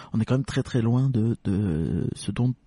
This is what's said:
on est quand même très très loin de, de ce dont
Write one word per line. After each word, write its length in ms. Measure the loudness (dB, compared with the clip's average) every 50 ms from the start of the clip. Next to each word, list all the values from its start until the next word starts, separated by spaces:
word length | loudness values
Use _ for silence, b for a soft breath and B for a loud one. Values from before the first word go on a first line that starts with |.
| B B -2
on 60 | -2
est 60 | 0
quand 100 | 2 0
même 100 | 0 0
très 180 | -2 -2 -4 -2
très 180 | 0 0 0
loin 280 | 2 2 2 2 2 2
de, 280 | 2 2 2 0 0 -2 -2
de 640 | -2 0 0 0 0 0 0 0 0 0 -2 -2 -2 -4
ce 160 | -6 -8 -6
dont 220 | -2 0 0 0 0 _ _